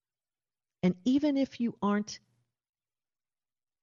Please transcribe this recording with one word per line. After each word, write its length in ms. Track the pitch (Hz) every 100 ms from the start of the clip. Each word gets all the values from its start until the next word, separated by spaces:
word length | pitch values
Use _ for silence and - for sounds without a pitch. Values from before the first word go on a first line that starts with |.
| _ _ _ _ _ _ _ _
And 140 | 185 180 247
even 320 | 277 302 269
if 240 | 262 -
you 160 | 233 -
aren't 380 | 202 208 208 - _ _ _ _ _ _ _ _ _ _ _ _ _ _ _ _